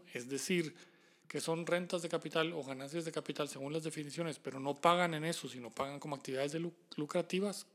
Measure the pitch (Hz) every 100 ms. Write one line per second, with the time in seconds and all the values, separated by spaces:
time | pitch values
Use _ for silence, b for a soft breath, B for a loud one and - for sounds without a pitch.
0 | - 123 123 139 135 180 156 - B B
1 | B B B 156 165 165 151 175 175 180
2 | 160 165 156 165 160 170 135 131 139 165
3 | 160 160 139 147 143 143 139 160 156 156
4 | 147 135 165 127 135 131 135 135 170 175
5 | 175 156 160 170 - 127 117 - 139 143
6 | 156 139 - 131 143 165 170 - - -
7 | 147 175 165 185 202 185 -